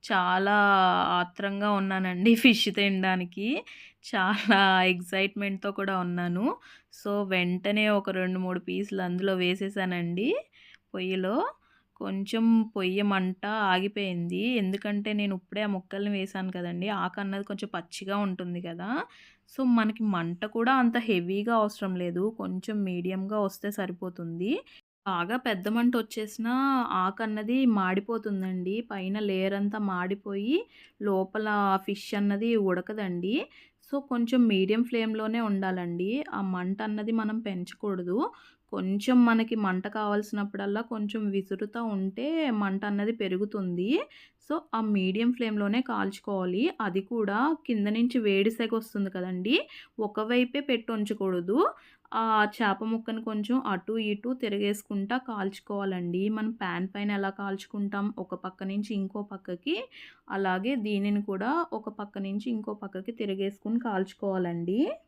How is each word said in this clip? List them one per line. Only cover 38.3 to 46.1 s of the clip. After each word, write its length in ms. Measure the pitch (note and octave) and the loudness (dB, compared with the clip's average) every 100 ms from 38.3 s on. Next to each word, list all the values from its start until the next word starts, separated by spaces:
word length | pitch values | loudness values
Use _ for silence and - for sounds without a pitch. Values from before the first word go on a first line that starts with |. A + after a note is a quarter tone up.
| - - _ _ | -6 -20 _ _
కొంచెం 440 | G3 F#3 G3+ G#3 B3+ | -4 -2 -2 4 6
మనకి 340 | A#3 A3+ A3+ A3 | 8 6 2 0
మంట 280 | G3+ F#3 G#3 | 0 0 -2
కావాల్సినప్పుడల్లా 920 | G#3+ G#3 G#3 G#3 G#3 G3+ G3+ G3 G#3 | -4 0 0 0 -4 -4 -4 -2 -2
కొంచెం 380 | A#3 A3 G#3 A3 G#3 | -2 -4 -4 -2 0
విసురుతా 500 | G3 F#3+ F#3+ G#3 A#3 A#3 | -2 -2 -4 -4 -4 -4
ఉంటే 360 | G3 F#3+ F#3+ C4+ D#4+ D4 | -2 -2 -2 -2 0 0
మంట 280 | G#3+ G3+ G3 | 0 0 0
అన్నది 280 | G#3 G3+ G#3 | -2 0 0
పెరుగుతుంది. 760 | A3+ G3 F#3 G#3 G#3 F#3 F3 F#3+ E4 D5 - - _ | -2 -2 -2 -2 -2 -4 -2 0 0 -2 -14 -20 _
So, 140 | _ D#4 - | _ -6 -4
ఆ 120 | A3+ A3 | -4 0
మీడియం 420 | G3+ F#3 G3 A#3 | 2 2 2 0
ఫ్లేమ్‌లోనే 480 | A#3+ A#3 G#3 G3+ A3+ | 0 -2 0 0 0
కాల్చుకోవాలి. 800 | C4 A3 G3 | 0 -2 -4